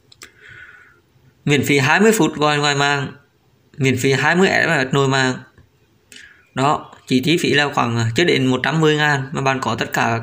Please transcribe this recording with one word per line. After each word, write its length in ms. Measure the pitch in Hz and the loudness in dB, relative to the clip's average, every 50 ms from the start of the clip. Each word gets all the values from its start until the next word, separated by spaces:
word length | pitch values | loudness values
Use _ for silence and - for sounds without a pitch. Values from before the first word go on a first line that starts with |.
| _ _ - - - - _ _ - - - - - - - - - - _ _ _ _ _ _ _ _ _ _ - | _ _ -20 -20 -20 -20 _ _ -20 -20 -20 -20 -20 -20 -20 -20 -20 -20 _ _ _ _ _ _ _ _ _ _ -4
Miễn 200 | 151 147 135 113 | -2 0 0 0
phí 140 | - 147 139 | 0 0 2
hai 220 | 131 143 156 180 | 2 2 2 4
mươi 120 | 202 226 208 | 4 4 4
phút 220 | - 160 151 - | 4 2 0 0
gọi 220 | 143 151 151 147 143 | 0 -2 0 0 0
ngoài 160 | 147 147 143 | 0 0 0
mạng, 380 | 143 143 143 143 139 135 - - - _ _ _ _ _ _ _ _ _ _ _ | 0 0 0 0 -2 -4 -6 -10 -14 _ _ _ _ _ _ _ _ _ _ _
miễn 220 | - 131 135 127 117 | -2 -2 0 0 0
phí 140 | - 135 135 | 0 0 0
hai 240 | 127 147 151 170 | 0 0 0 2
mươi 120 | 180 196 - | 2 2 2
S 180 | - - 127 | 2 0 0
M 240 | 151 170 143 127 131 | 0 0 -2 -2 0
S 40 | - | 0
nội 140 | 139 139 135 | 0 0 2
mạng. 260 | 135 135 131 131 123 - - - _ - - _ _ _ _ _ _ _ _ _ - - - - - _ _ _ - | 0 0 0 -2 -2 -6 -10 -18 _ -20 -20 _ _ _ _ _ _ _ _ _ -20 -20 -20 -20 -20 _ _ _ -4
Đó, 380 | 127 135 143 151 - - - - - _ | -2 0 0 0 -2 -4 -10 -20 -16 _
chỉ 140 | - 139 127 131 | -2 0 0 2
chi 120 | 147 160 | 2 0
phí 160 | 170 165 131 127 | 2 2 2 2
là 160 | 143 147 143 | 2 2 0
khoảng, 300 | - - 123 120 117 117 | 0 -2 -2 0 0 0
à, 120 | 117 113 117 | -2 -2 0
chưa 80 | - 180 | 0 0
đến 220 | 170 139 131 131 | 2 2 2 2
một 140 | 127 127 127 127 | 0 0 0 0
trăm 180 | 131 147 160 | -2 0 2
mười 160 | 156 151 151 | 2 2 2
ngàn 320 | 151 151 147 147 135 131 135 - | 2 2 0 0 -2 -4 -6 -6
mà 100 | 143 139 | -4 -2
bạn 180 | 135 131 131 | -2 -2 -2
có 140 | - 110 110 | -2 -4 -4
tất 180 | - 135 123 - | -4 -4 -4 -4
cả, 280 | 147 127 117 113 113 | -2 -2 -2 -2 -4